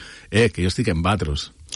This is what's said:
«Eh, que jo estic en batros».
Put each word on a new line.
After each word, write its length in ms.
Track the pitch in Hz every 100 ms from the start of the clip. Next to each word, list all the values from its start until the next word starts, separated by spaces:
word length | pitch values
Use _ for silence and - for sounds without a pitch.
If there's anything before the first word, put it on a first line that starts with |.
| - - -
«Eh, 200 | 101 117
que 80 | -
jo 80 | 90
estic 180 | - -
en 100 | 82
batros». 480 | 85 104 78 71 - - -